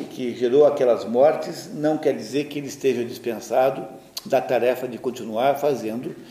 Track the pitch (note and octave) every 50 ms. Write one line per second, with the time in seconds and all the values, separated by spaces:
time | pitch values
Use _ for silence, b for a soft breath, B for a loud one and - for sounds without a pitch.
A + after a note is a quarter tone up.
0 | - - - - B2+ A#2+ A2+ - B2 A#2+ B2 C#3+ D3 C#3+ - - C3 B2 A#2 G2
1 | E2 G#2 A2+ A#2+ C3+ D#3 D#3 - - E3+ E3+ - - - - D#3 D3 D3+ D#3 D3+
2 | - D3+ C3 A#2 A2+ G#2+ A#2 C#3 D3+ D3 D3 D3 C#3+ C3 A2+ - - C3+ B2 A#2
3 | A#2+ A#2 A#2 - - A#2+ A2+ G#2 - - A2+ B2+ B2+ C3+ C3+ D#3 F3 - - B
4 | B B B B - - C3+ C3 A#2+ - C3 A#2+ A2+ B2 B2+ A#2+ - B2 A#2 A2
5 | - B2+ A#2+ - A2+ A2 A2 A2 B2 C#3 C#3 - C#3+ D3 C#3+ A#2 G#2+ A2 A2 A#2+
6 | C3+ E3+ - - B B